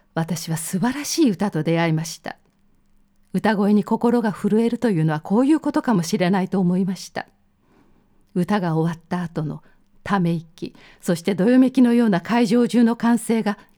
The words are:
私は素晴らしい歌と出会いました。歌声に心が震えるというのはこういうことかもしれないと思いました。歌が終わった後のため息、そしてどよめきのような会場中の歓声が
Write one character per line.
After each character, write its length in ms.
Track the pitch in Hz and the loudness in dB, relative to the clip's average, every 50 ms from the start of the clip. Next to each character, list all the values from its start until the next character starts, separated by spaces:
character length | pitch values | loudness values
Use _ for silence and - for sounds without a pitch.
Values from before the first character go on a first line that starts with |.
| _ _ - | _ _ -6
私 360 | 160 165 165 180 156 - - | -6 -4 -4 -6 -8 -6 -6
は 60 | 160 | -6
素 240 | 156 - - - 185 | -6 -6 -6 -4 -2
晴 140 | 175 240 262 | -2 -2 -4
ら 100 | 294 294 | -4 -6
し 200 | - - 330 330 | -6 -2 0 2
い 60 | 247 | 2
歌 220 | 190 - 208 202 - | 2 0 -2 -2 -2
と 100 | 160 151 | -2 -2
出 160 | 160 165 165 | 0 0 0
会 120 | 170 165 | 2 0
い 20 | 160 | 0
ま 120 | 156 165 | -2 -4
し 140 | - - - | -6 -12 -12
た。 200 | - - - _ _ _ _ _ _ _ _ _ _ _ _ _ _ _ _ _ _ _ - | -14 -14 -14 _ _ _ _ _ _ _ _ _ _ _ _ _ _ _ _ _ _ _ -6
歌 220 | 185 - 214 220 | -2 0 0 0
声 200 | 180 208 196 208 | 2 2 2 2
に 100 | 208 196 | 2 2
心 380 | - 226 233 - 240 233 240 226 | 0 -2 0 0 2 2 2 0
が 100 | 214 180 | -2 -4
震 300 | - - 202 202 220 233 | -2 -2 0 0 2 2
え 80 | 233 | 0
る 80 | 233 233 | -2 -2
と 120 | - 240 | -2 -2
い 80 | 202 160 | 0 2
う 40 | 156 | 0
の 80 | 160 151 | 0 0
は 80 | 156 | -2
こ 200 | - - 196 226 | -4 -2 0 0
う 60 | 269 | 2
い 60 | 269 320 | 2 2
う 80 | 294 | 2
こ 100 | - 294 | 0 -2
と 120 | 277 311 - | -2 -2 0
か 100 | - 226 | 0 0
も 100 | 175 165 | 0 0
し 140 | 160 - | -2 -2
れ 140 | - 180 175 | 0 0 2
な 120 | 202 190 180 | 2 0 -2
い 60 | 185 | -2
と 100 | - 190 | -2 0
思 200 | 185 175 180 180 | 0 2 0 0
い 80 | 196 | -2
ま 100 | 180 190 | -2 -4
し 140 | - - - | -8 -10 -14
た。 180 | - - - _ _ _ _ _ _ _ _ _ _ _ _ _ _ _ _ _ _ _ _ _ - | -12 -14 -14 _ _ _ _ _ _ _ _ _ _ _ _ _ _ _ _ _ _ _ _ _ -4
歌 260 | 185 180 160 208 208 | -4 -2 0 0 -2
が 160 | 180 170 160 | 0 0 0
終 140 | 160 160 170 | 0 0 -2
わ 80 | 165 - | -4 -6
っ 20 | _ - | _ -8
た 140 | 185 180 180 | -8 -6 -6
後 220 | 165 - 165 156 | -6 -6 -6 -6
の 180 | 143 151 156 _ - _ _ _ _ _ - - | -6 -8 -10 _ -20 _ _ _ _ _ -16 -8
た 180 | - 202 196 | -4 -2 0
め 120 | 175 170 170 | 0 0 0
息、 420 | 165 165 - - - - - - - - - - _ | -2 -6 -10 -16 -14 -14 -14 -14 -16 -20 -20 -20 _
そ 140 | - - 175 | -4 -4 -4
し 80 | 165 - | -2 -2
て 120 | 233 214 | -4 -2
ど 160 | 165 180 226 | 0 2 4
よ 80 | 254 262 | 6 6
め 120 | 262 254 | 4 4
き 120 | 254 269 247 | 4 4 4
の 100 | 240 233 | 4 4
よ 140 | 240 240 | 4 4
う 40 | 220 | 4
な 100 | 196 - | 2 0
会 260 | - - 220 240 240 | 0 0 0 2 2
場 200 | 185 240 240 240 | 2 2 2 2
中 160 | 220 - 240 240 | 2 4 4 4
の 140 | 226 233 | 4 2
歓 220 | 233 - 233 240 226 | 0 2 2 2 2
声 240 | - - 233 226 202 | 0 0 -2 0 0
が 160 | 208 202 - - _ _ | -2 -4 -6 -10 _ _